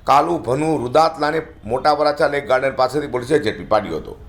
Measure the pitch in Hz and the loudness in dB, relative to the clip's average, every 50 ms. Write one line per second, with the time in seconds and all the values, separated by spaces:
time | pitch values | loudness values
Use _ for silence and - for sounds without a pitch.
0 | - - 131 143 151 170 175 156 - - 127 139 156 160 156 139 120 123 123 156 | 0 2 4 4 4 2 -2 -2 -2 -2 -2 0 0 0 0 -2 -2 2 4 4
1 | 160 165 160 151 151 147 156 160 160 - - - - 107 120 135 131 151 147 143 | 4 4 2 0 -2 -2 -2 -2 -4 -8 -12 -16 -6 -4 -4 0 2 2 2 4
2 | 151 147 143 147 160 139 143 143 - 107 127 131 135 135 123 127 131 127 135 151 | 2 0 2 2 0 0 0 -2 0 0 0 0 0 0 0 0 0 0 0 -2
3 | 143 135 117 123 120 120 156 107 98 107 98 - 90 - 107 107 101 87 80 73 | -4 -4 -4 -6 -2 0 0 0 0 -2 -4 -6 -2 0 0 0 0 -2 -6 -8
4 | - - - - - | -8 -12 -16 -18 -20